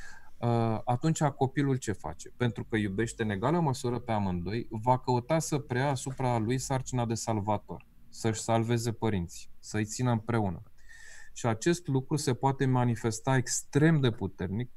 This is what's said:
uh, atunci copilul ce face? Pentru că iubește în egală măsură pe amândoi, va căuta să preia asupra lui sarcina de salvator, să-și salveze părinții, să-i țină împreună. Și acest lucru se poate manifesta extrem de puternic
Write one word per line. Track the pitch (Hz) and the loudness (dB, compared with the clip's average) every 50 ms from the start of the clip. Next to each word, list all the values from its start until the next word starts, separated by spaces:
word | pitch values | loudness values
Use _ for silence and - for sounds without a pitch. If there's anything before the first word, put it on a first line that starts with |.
| - - - - - - - | -8 -8 -10 -12 -12 -12 -8
uh, | - 120 120 117 117 113 113 113 - - | -2 0 2 2 4 2 2 0 0 0
atunci | - 123 - - 160 156 - 160 | 0 0 2 2 2 2 2 2
copilul | 139 143 - 135 127 - 151 143 139 135 | 0 2 0 0 0 2 0 2 2 0
ce | 127 - - 92 | 0 0 -2 -4
face? | - - 156 - - - - - | -4 -6 -8 -8 -10 -12 -16 -4
Pentru | - 123 120 113 - 113 | 0 0 0 0 -2 -4
că | - 117 | -2 0
iubește | 110 104 101 95 110 117 113 - - 113 | 0 0 0 0 -2 -2 -2 -2 -2 -2
în | 107 | -2
egală | 101 95 110 135 170 175 | 0 0 0 2 2 2
măsură | 165 143 123 - - 120 123 117 | 2 0 0 0 -2 -2 -2 -2
pe | - - 110 | -2 -2 0
amândoi, | 104 101 95 90 87 85 90 107 120 - - | 0 0 0 0 -2 -2 -4 -4 -4 -4 -6
va | 113 110 107 127 127 127 | -8 0 2 4 2 4
căuta | - - 123 120 120 - 160 160 | 4 2 2 2 2 2 0 0
să | 156 - 156 139 | 2 0 -2 -2
preia | 131 - 123 123 135 147 | -2 -2 0 0 2 0
asupra | 135 127 - 139 131 - 131 127 120 113 | 0 -2 -4 -6 -4 -2 0 0 2 2
lui | 110 110 127 131 | 2 0 0 -2
sarcina | - - 139 131 127 - 131 123 120 | 0 -2 -2 -2 -2 -2 -2 0 0
de | 113 117 | 0 -2
salvator, | 110 - - 110 107 95 104 104 98 - - 87 - - - - - - - | -2 -2 0 0 0 2 0 0 0 -2 -6 -12 -14 -14 -18 -20 -20 -20 -18
să-și | - - - 110 107 - | -8 -2 0 0 0 0
salveze | - - 113 113 110 113 120 117 113 120 104 | 0 2 2 2 4 2 2 0 0 -2 -2
părinții, | - 113 113 104 92 85 82 - - - - - - | 0 0 0 2 0 -2 -4 -8 -12 -14 -14 -14 -14
să-i | - - - 107 110 | -10 -4 -2 -2 -2
țină | 107 - - 127 123 | -2 -2 0 2 2
împreună. | 120 110 - - 117 113 107 98 85 87 - - - - - - - - - - - - - - - | 2 2 2 0 0 2 2 0 -2 -6 -10 -14 -18 -16 -16 -16 -16 -14 -14 -14 -14 -12 -12 -12 -8
Și | - - | -2 0
acest | 120 110 104 - 170 175 170 - | 0 0 2 2 2 2 2 0
lucru | - 135 131 127 - 160 | 0 0 0 0 0 -2
se | 143 - 139 120 | 0 2 0 2
poate | - - 135 135 - 143 | 2 2 2 2 2 2
manifesta | 131 127 123 123 123 117 107 - 117 107 - - 135 131 | 4 4 4 4 2 2 2 0 -2 -2 0 0 2 2
extrem | 131 113 - - - - - - - 151 165 165 147 | 2 2 0 -2 -4 -4 0 4 6 6 6 6 6
de | 131 120 | 4 2
puternic | 107 - 101 92 - - 92 92 95 110 123 - - | 2 0 -2 -4 -4 -4 -4 -2 -2 -2 -4 -6 -8